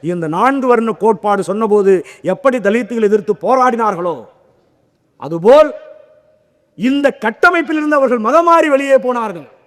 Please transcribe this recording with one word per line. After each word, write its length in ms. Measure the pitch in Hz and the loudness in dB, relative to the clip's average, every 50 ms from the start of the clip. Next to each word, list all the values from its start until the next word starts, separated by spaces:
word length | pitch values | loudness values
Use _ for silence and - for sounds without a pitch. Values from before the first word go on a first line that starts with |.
| - 156 175 | -6 -6 -6
இந்த 140 | 175 165 156 151 | -6 -6 -6 -4
நான்கு 320 | 175 214 254 277 277 254 262 240 | 0 0 0 0 0 0 0 0
வர்ண 180 | 233 226 226 208 - 190 | 0 0 -2 -4 -2 0
கோட்பாடு 380 | 220 220 180 - 208 208 196 185 - | -2 -2 0 0 -2 -2 -2 -2 -4
சொன்னபோது 460 | 196 214 226 220 202 208 202 190 196 180 - - - - _ 151 185 | -4 -4 -2 0 0 0 2 2 2 0 0 -6 -18 -10 _ -6 -6
எப்படி 240 | 180 - 277 254 254 185 | 0 -2 -2 -2 0 -2
தலித்துகள் 420 | 202 208 233 247 190 240 226 220 202 | 0 0 0 -2 -4 -4 -2 0 0
எதிர்த்து 260 | 208 214 202 - 208 - - | 0 0 0 -2 -6 -4 -2
போராடினார்களோ, 720 | 190 247 262 254 254 247 226 233 214 190 165 175 180 160 131 107 - _ _ _ _ _ _ _ _ _ _ _ _ _ _ _ _ _ _ - | -2 0 2 2 0 0 0 -2 -4 -4 -4 -6 -6 -6 -8 -12 -20 _ _ _ _ _ _ _ _ _ _ _ _ _ _ _ _ _ _ -12
அதுபோல் 480 | 139 160 170 165 208 262 302 311 - - - - - - - - _ _ _ _ _ _ _ _ _ _ _ _ _ _ - | -10 -8 -2 4 6 6 6 6 4 2 -10 -18 -20 -20 -20 -20 _ _ _ _ _ _ _ _ _ _ _ _ _ _ -4
இந்த 280 | 180 254 269 285 277 269 - - - | -4 -2 -2 0 0 -2 -2 -2 -6
கட்டமைப்பில் 540 | 214 220 _ - 349 359 339 320 220 320 311 | -6 -4 _ 2 2 2 2 -2 -2 -4 -4
இருந்து 180 | 302 302 302 285 | -2 0 0 0
அவர்கள் 280 | 269 254 240 240 214 | 2 0 0 -2 -2
மதம் 220 | 220 269 320 339 339 | 0 2 2 4 4
மாறி 180 | 339 330 320 311 277 | 4 2 2 2 0
வெளியே 240 | 269 277 277 269 262 202 | 0 2 2 2 2 2
போனார்கள். 420 | 247 254 240 226 214 190 165 143 - _ _ _ | 0 -4 -4 -4 -6 -8 -12 -16 -20 _ _ _